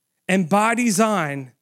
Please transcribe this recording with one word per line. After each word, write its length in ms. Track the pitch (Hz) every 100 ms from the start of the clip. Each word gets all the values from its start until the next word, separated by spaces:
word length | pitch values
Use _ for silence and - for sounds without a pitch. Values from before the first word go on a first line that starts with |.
| _ _ -
and 220 | 190 165
by 240 | 202 220
design, 800 | 233 240 185 220 202 151 139 131 _